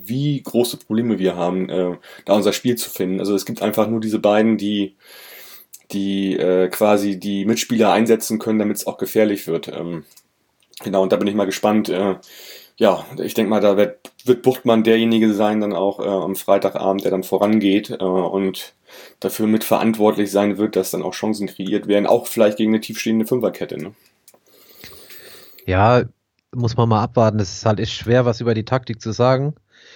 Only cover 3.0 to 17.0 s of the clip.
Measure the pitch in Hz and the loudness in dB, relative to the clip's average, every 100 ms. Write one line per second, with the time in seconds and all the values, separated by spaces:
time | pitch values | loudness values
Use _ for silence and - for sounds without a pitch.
3 | 92 95 95 101 - 113 104 107 107 113 | -4 -2 -2 -2 -4 -4 -4 0 0 -2
4 | 110 107 104 104 113 107 101 104 98 _ | -2 0 2 4 4 2 0 -2 -4 _
5 | _ - - - - - _ - - 101 | _ -20 -20 -20 -20 -20 _ -20 -10 -6
6 | 98 98 98 - 90 92 92 - 107 104 | -4 -2 -2 0 2 2 0 2 2 2
7 | 101 95 101 98 98 117 - 113 107 92 | 0 -4 -4 -2 0 -2 0 2 4 4
8 | 113 113 - 107 - 110 104 107 - - | 4 2 0 -4 -2 0 0 -4 -6 -6
9 | 95 113 107 101 - 82 73 - 85 85 | -4 0 2 0 -4 -6 -6 -10 -10 -10
10 | 73 - _ _ _ _ _ - 110 95 | -12 -20 _ _ _ _ _ -14 -2 0
11 | 95 98 101 104 98 - 107 107 104 92 | 2 2 0 0 -2 0 2 2 0 0
12 | 98 92 - - - - - - 107 90 | -2 -4 -8 -20 -20 -20 -14 0 2 2
13 | - - - - 104 107 101 98 104 - | -4 -10 -6 -2 0 2 2 4 2 -2
14 | - _ 123 123 131 127 123 113 110 113 | -20 _ 0 2 2 0 2 2 4 4
15 | 113 113 110 101 104 107 104 87 95 - | 4 2 2 2 0 0 -2 -2 -2 -2
16 | - 98 85 95 - 101 95 - 95 98 | -4 -2 -2 -4 2 2 2 -2 -2 0